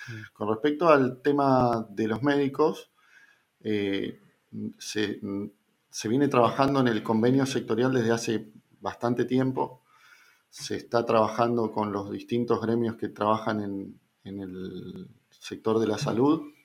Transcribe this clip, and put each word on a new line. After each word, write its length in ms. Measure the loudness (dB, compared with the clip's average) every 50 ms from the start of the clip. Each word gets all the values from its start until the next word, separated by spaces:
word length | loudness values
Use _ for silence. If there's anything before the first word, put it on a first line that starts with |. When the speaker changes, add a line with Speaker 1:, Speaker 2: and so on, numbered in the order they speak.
| -16 -14
Speaker 1:
Mm. 40 | -14 -14 -14 -16 _
Speaker 2:
Con 160 | -4 -2 -2
respecto 400 | 0 0 0 0 0 4 6 8
al 340 | 8 8 6 4 -2 -2 0
tema 640 | 2 2 4 4 4 4 4 4 2 2 0 -4 -6
de 200 | -4 -4 -2 -2
los 140 | -2 0 0
médicos, 680 | 0 2 2 0 0 0 0 0 0 0 -2 -10 -20 _ _ _ _ _ -20 -20 _ _ _ _ _ _ _
eh, 600 | -6 -2 -2 -2 0 0 -2 -2 -4 -6 -8 -12 _ _ _ _ _ _ -12 -10 -10 -10 -10 -12
se, 420 | -12 -8 -4 -2 -2 -2 -4 -6 -6 -6 -6 -6 -6 -8 -10 _ _ _ _ _ _ _
se 180 | -12 -6 -4 0
viene 200 | 0 2 2 2
trabajando 520 | 4 4 4 4 4 2 2 2 2 2
en 80 | 2 2
el 140 | 2 0 0
convenio 440 | 0 0 2 4 4 4 4 2
sectorial 460 | 0 -2 -2 -2 -2 0 2 2 2 2
desde 200 | 2 2 2 0
hace 400 | 0 0 -2 -2 -4 -4 -8 -18 -20 -20 _ _ _
bastante 440 | -8 -8 -6 -2 -2 -2 0 0 0
tiempo. 580 | 0 2 0 2 0 0 -2 -4 -6 -6 -12 _ _ _ _ _ -20 -20 _ _ _ _ _ _ _
Se 260 | -18 -14 -10 -6 -6
está 280 | -8 -4 -2 0 0 2
trabajando 680 | 4 4 4 4 4 2 2 2 2 2 0 0 -2
con 220 | -2 -2 -2 -2 -2
los 180 | -4 -6 -6
distintos 500 | -8 -10 -8 -4 -4 -2 0 0 0 0
gremios 360 | 0 0 0 0 0 -2 -4
que 120 | -6 -8 -8
trabajan 520 | -4 -2 0 0 0 0 0 -2 -2 -2
en, 400 | -4 -6 -6 -8 -10 -12 -14 -20 _ _ _ _ -16
en 160 | -12 -12 -10
el 680 | -10 -10 -10 -10 -10 -10 -12 -12 -14 -14 -14 -16 -16 -18 -20 _ _ _
sector 500 | _ _ -16 -14 -12 -6 -2 0 0 2
de 80 | 2
la 120 | 0 -2 -2
salud, 440 | -2 -2 0 2 4 2 2 2 -2 -8 -18 _ _